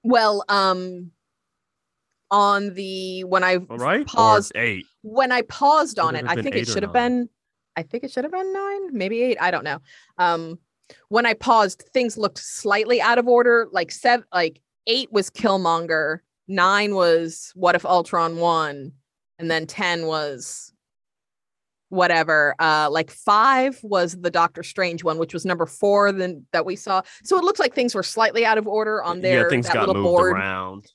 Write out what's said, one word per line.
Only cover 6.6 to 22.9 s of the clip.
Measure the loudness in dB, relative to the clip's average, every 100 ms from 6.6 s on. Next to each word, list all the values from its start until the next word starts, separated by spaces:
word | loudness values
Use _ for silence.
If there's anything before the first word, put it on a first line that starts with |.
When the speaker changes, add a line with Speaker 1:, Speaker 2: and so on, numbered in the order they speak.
| -4
Speaker 2:
or |
Speaker 1:
should | -4
have | 0
Speaker 2:
nine? | 0 0 -2
Speaker 1:
been, | -4 _ _ _ _ -12
I |
think | -8 -10
it | -8
should | -8 -6
have |
been | -6 -6
nine, | -6 -6 -8 -8
maybe | -6 -4 -2
eight. | -2 0
I | -2
don't | -2
know. | -6 -10 _ -20 _ -2
Um, | 0 0 -6 -14 _ _ _ -20 _
when | 0 0
I | -2
paused, | 2 4 4 -2 -4
things | -2 -2 -2
looked | -4 -4
slightly | -14 -6 -2 0 2 2
out | 2 2
of | 4
order. | 4 6 2 2
Like | -4 -4
sev-, | -2 2 2 0
like | -2 -2 -6 _ _ -4
eight | -2 0
was | -2 -2
Killmonger, | -2 0 2 2 0 0 -2 -2 -6 _ _ -8
nine | 0 2 2 0 2
was | 4 2 0 -10 -18 0
What | 2 2
If | 2
Ultron | 0 2 -2 -2 0
won, | 0 0 -2 -6 -14 _ _ _ _ _
and | -4
then | -4 -4
ten | -4 -2 -2 -2
was | -4 -4 -8 -14 -16 -18 _ _ _ _ _ _ _ _ _ _ _ _
whatever. | 0 2 2 2 2 2 2
Uh, | 2 2 2